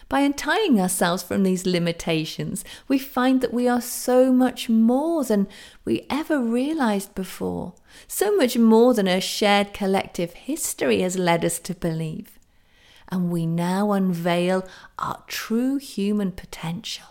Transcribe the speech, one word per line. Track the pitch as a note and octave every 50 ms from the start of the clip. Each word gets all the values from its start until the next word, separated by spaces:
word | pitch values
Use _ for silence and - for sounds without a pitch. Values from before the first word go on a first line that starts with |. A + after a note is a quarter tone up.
| - -
By | C4+ C4+
untying | C#4+ C#4+ C#4+ C#4+ - C#4+ D#4+ G#4 A4 F#4+ C4 G#3
ourselves | F3+ F#3+ - - G3+ F3 E3+ F#3 -
from | - G3 G3+ G3
these | F#3+ F#3 F3+ F3+
limitations, | F#3 F3+ F3 E3+ E3+ E3 E3+ - - E3 D#3+ D#3 D#3 - - D3+ D#3+ - - - - - - -
we | - C4+ C4+
find | C4+ - - B3+ B3 C4 C4 C4
that | B3+ - -
we | A#3+ B3
are | B3 B3 B3
so | A#3 - - - - - B3 B3+ C4 C4
much | B3+ B3 B3+ B3 A#3+ - - -
more | A3+ A3+ A3+ A3+ B3 C4 D4 E4 E4+ D#4+ C4+
than | - A3 G3+ G3 G3 - - - - - - -
we | - A3 - - -
ever | - C#4 D#4+ - D#4+ C#4+
realized | A#3+ A3+ A3+ B3 B3+ C#4+ D#4+ D#4+ C4+ A3 G#3 G3 G3 - -
before, | - F#3+ F#3 - - F#3 F3+ F3 - - - - _ _ _ - - - -
so | - - - G#4 G#4
much | G4 D4 A#3+ - A#3
more | A#3 A3+ A3 A3 A#3 B3+ B3
than | A3 F#3+ F#3+
a | F3+ F#3+ F#3
shared | - - - G#3+ G3+ G3+ G3+ G3+ G3+ -
collective | - G3+ F#3+ G3 G3 - - - - F3 E3+ -
history | - - - C#4+ E4 - - - - - C4+ A3+ F#3+
has | F#3 F#3 F3+
led | F#3 F3+ F3 E3+ E3+ E3+
us | E3+ - -
to | - - F3
believe. | - - F3 D#3+ D#3+ D#3+ D#3 D#3 - G3+ - - _ _ _ _ _ _ _ _ _ _ _ - - - -
And | F3+ F#3 F3+ F3
we | F3 E3+ E3
now | E3 E3 E3+ F3 F3+ F#3 F#3+ G#3 G#3 G3+
unveil | G3 F#3+ F#3 F3+ E3+ E3+ F3 E3+ F3 F3 F3+ F#3 F#3 F#3 - - - - - _ -
our | - - - - - -
true | - - - - A3 A3+ B3+ C4 C#4 C#4
human | C4+ - - - G3 G3+ G#3+ G#3 G3+ F#3 F3+
potential. | - - - - - - E3 E3+ F3+ - - - - - -